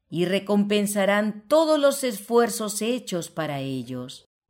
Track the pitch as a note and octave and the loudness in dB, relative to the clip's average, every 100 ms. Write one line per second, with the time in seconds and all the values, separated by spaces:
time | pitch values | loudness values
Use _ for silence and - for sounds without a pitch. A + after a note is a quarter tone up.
0 | _ D#3+ F3 G3 G3 G#3 G3+ G#3 G3+ G3+ | _ -2 0 0 2 2 2 2 0 0
1 | G3 G3+ G#3+ G#3 - D#4 D#4+ D#4 C#4 C#4 | 2 2 0 -4 2 4 4 4 2 2
2 | C4 G3 - A#3 A#3 - G#3+ G#3 A3 B3+ | -2 -6 0 2 2 0 -6 -4 -4 -4
3 | - F3 D#3+ - D#3 C#3 C3+ C3 A#2+ B2+ | -4 -6 -6 -6 -4 -4 -4 -6 -6 -10
4 | B2+ - _ _ | -10 -14 _ _